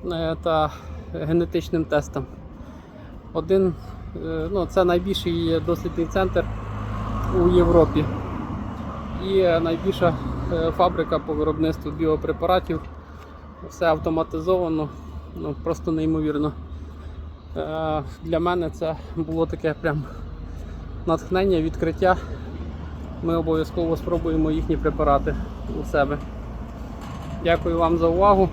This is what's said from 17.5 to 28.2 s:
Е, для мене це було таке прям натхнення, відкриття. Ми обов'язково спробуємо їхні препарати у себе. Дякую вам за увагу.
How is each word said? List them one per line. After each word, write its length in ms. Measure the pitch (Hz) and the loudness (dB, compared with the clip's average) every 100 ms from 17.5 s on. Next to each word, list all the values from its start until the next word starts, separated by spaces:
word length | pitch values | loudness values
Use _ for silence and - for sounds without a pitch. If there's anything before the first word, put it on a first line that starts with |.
| 165 | -6
Е, 460 | 156 160 160 151 131 - | -4 -2 0 -2 -4 -10
для 180 | 165 165 | -2 0
мене 300 | 175 180 160 | 2 0 -2
це 260 | - 160 156 - 165 | -2 -4 -4 -6 -6
було 300 | 160 160 160 | -2 0 -2
таке 280 | 160 160 147 | 0 -2 0
прям 220 | 165 151 135 - - - - - - - - - - | -2 -2 -4 -10 -10 -10 -10 -10 -10 -10 -10 -6 0
натхнення, 540 | 160 - 185 196 175 | 0 2 2 4 4
відкриття. 560 | 160 - 165 156 185 180 - - - - - - - - - - | 2 0 -2 4 4 4 0 -8 -8 -8 -8 -10 -10 -10 -10 -6
Ми 140 | 165 170 | 0 0
обов'язково 600 | 160 160 151 - 165 160 | 2 0 0 -2 0 -2
спробуємо 540 | - 170 165 160 156 | 0 0 2 2 2
їхні 260 | 156 - 160 | 0 0 0
препарати 600 | 156 143 147 139 156 131 - - - 160 | 0 2 4 4 2 -2 -6 -8 -8 -6
у 20 | |
себе. 340 | 147 151 139 147 - - - - - - - - - - - - | -2 2 2 0 -6 -10 -10 -10 -10 -10 -10 -10 -10 -10 -8 -2
Дякую 340 | 165 170 170 165 | 2 2 2 2
вам 200 | 165 170 | 4 4
за 80 | 165 | 4
увагу. 420 | 170 | 6